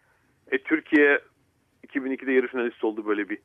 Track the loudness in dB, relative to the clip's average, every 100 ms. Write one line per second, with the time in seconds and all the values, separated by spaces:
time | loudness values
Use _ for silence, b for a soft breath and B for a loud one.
0 | _ _ _ _ _ -6 -2 -4 0 4
1 | 4 4 -2 _ _ _ _ _ -12 -8
2 | -6 -6 0 0 2 -2 -6 -4 -4 -4
3 | -4 -4 -4 -10